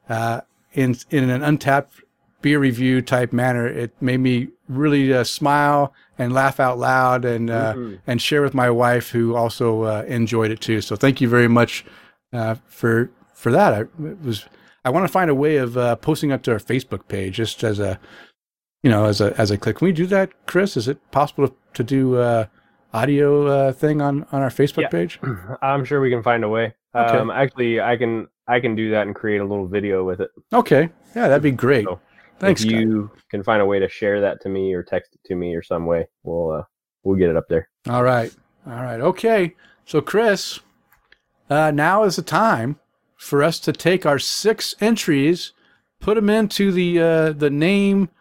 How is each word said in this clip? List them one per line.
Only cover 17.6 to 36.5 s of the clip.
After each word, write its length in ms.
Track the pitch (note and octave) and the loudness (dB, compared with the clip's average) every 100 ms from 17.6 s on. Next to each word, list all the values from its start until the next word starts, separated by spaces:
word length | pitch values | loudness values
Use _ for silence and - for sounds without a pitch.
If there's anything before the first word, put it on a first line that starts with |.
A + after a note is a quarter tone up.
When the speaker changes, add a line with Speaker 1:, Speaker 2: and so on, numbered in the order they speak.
Speaker 1:
as 140 | A2+ G#2 | -4 -2
a, 200 | G2 G2 - - - _ _ _ _ _ | -4 -6 -12 -20 -20 _ _ _ _ _
you 80 | C#3 | 2
know, 140 | G#2+ G#2+ | 4 4
as 140 | G#2 | 2
a, 180 | G#2 - | 0 2
as 120 | G2+ | 0
a 80 | G2+ | 0
click. 180 | A2 - | -2 0
Can 100 | F3 | 0
we 60 | |
do 140 | D#3+ F3+ | 0 0
that, 240 | G3 F#3+ - - | 0 0 -6 -4
Chris? 300 | F3 G3 B2+ | -2 0 -2
Is 120 | A2 | -4
it 100 | C#3+ _ | -6 _
possible 380 | C3+ C#3+ - C3+ | 0 0 0 -2
to, 60 | - _ | -2 _
to 100 | - | -8
do, 320 | A#2+ C3+ C3 B2 | -2 0 2 2
uh, 300 | A#2+ A#2 G#2+ _ _ _ _ | 2 0 -2 _ _ _ _
audio, 520 | A2+ C3 C#3+ C#3+ D3 C#3+ | -2 0 2 4 4 2
uh, 260 | C#3 C3+ | 2 0
thing 280 | C3 D3+ D3 | 0 0 0
on, 260 | C#3+ C#3 - | 0 -2 -4
on 80 | C#3 | -4
our 80 | C3+ | -2
Facebook 320 | - C#3+ - | 0 0 0
Speaker 2:
Yeah. 40 | D#3 | -2
Speaker 1:
page? 320 | E3+ F3 - C3+ G2 | -2 -4 -6 -8 -8
Speaker 2:
<clears throat> 220 | F#2+ C3 | -10 -6
I'm 220 | C3+ C#3 | -2 -2
sure 160 | B2+ C#3+ | -2 0
we 80 | C3 | 0
can 120 | A#2+ | 0
find 200 | A#2+ A#2 | 0 0
a 40 | G#2+ | 0
way. 260 | A2 A2+ - _ | 0 -2 -6 _
Speaker 1:
Okay. 240 | A#2+ A#2 A2+ | 0 2 2
Speaker 2:
Um, 120 | A2+ | 0
actually, 500 | A2+ C#3 - A#2+ A2+ | 0 -2 0 -2 0
I 160 | G#2+ A#2+ | 0 0
can, 280 | A#2 A2+ - _ - | 0 -2 -8 _ -2
I 100 | B2 | 0
can 140 | A#2+ | 0
do 160 | A2 A2 | -2 0
that 140 | G#2+ G2+ | 0 -2
and 80 | |
create 240 | G2+ A2 G#2 | -4 -2 -2
a 20 | |
little 220 | G2+ G2+ F#2 | -2 -4 -2
video 340 | G2+ G2+ F#2+ | -2 -2 -2
with 160 | F#2 F2+ | -2 -4
it. 80 | F2 - _ | -8 -10 _
Speaker 1:
Okay. 360 | A#3+ A#3 C#3 E3 - _ | 0 4 2 2 -4 _
Yeah, 140 | A#3 G3 | -4 2
that'd 140 | C#3+ | 2
be 80 | D3 | 2
great. 340 | B2 A#2+ C3+ | 0 2 2
Speaker 2:
So, 160 | G2+ F2+ _ _ _ _ | 0 -8 _ _ _ _
Speaker 1:
Thanks, 240 | F#3+ F3 | 0 2
Speaker 2:
if 60 | A2 | 0
Speaker 1:
Scott. 100 | A2+ | 0
Speaker 2:
you 300 | A2 G#2+ G#2 - _ | 0 0 -4 -14 _
can 140 | G#2 | -6
find 180 | G2 G#2+ | 0 2
a 60 | G2+ | 2
way 120 | G2 | 2
to 80 | F#2+ | 0
share 340 | - G#2 G#2 | -2 -2 0
that 180 | G2 - | 0 -2
to 80 | G2 | -6
me 240 | F#2+ F#2+ | -4 -2
or 100 | F2+ | -4
text 320 | F2 F2+ - | -4 -6 -6
it 60 | _ - | _ -8
to 60 | |
me 200 | F2+ F2 | -6 -4
or 80 | E2 | -6
some 220 | - F2 | -4 -4
way, 240 | E2+ E2+ E2 _ | 0 -2 -2 _
we'll, 280 | E2+ E2 E2 | -8 -4 -4